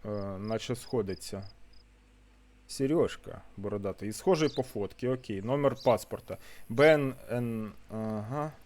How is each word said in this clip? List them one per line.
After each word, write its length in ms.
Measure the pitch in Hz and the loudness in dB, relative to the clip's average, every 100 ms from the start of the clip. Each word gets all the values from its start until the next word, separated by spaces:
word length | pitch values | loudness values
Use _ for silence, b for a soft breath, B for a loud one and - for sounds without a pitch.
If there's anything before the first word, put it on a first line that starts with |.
Е, 40 | 107 104 98 95 | -6 -6 -4 -6
наче 380 | 107 110 - 117 | -4 -4 -2 -6
сходиться. 720 | - 123 98 92 - 101 101 - - - - - - - - - - - - | -2 -2 -2 -4 -8 -10 -10 -16 -20 -20 -20 -20 -20 -20 -20 -20 -20 -20 -16
Сережка 760 | - 135 160 104 - - 87 - - | -2 2 4 2 0 -14 -14 -16 -8
бородатий. 520 | 101 104 98 92 101 | -4 -2 -4 -4 -6
І 40 | |
схожий 360 | 110 - 175 156 | -2 2 4 4
по 140 | - | 0
фотки. 460 | 127 110 98 - 123 | -6 -4 -6 -4 -2
Окей. 340 | 127 - 101 | -2 -4 -6
Номер 340 | 104 143 139 123 | -2 2 2 4
паспорта. 520 | 131 110 - 101 - - B B B | 4 4 2 -12 -10 -12 B B B
Б 260 | 117 151 | 6 8
Н 200 | 151 139 - - | 8 4 -4 -4
Н... 420 | 120 120 113 107 - - | -2 -2 -4 -8 -12 -12
Ага. 640 | 110 110 107 104 139 156 147 | -6 -4 -4 -4 -4 -6 -8